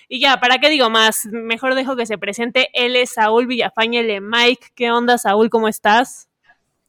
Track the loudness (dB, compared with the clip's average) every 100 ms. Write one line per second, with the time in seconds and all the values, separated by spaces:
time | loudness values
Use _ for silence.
0 | -12 -2 0 2 2 2 2 2 2 2
1 | 2 0 -6 -8 -6 -4 -2 -2 -2 -4
2 | -6 -6 -6 -6 -4 -2 -2 -2 0 0
3 | 0 0 2 2 0 -2 -4 -2 -2 0
4 | -2 -4 -2 0 2 0 _ -6 -2 0
5 | 2 2 2 2 2 2 0 0 2 2
6 | 0 -6 -20 _ _ _ _ _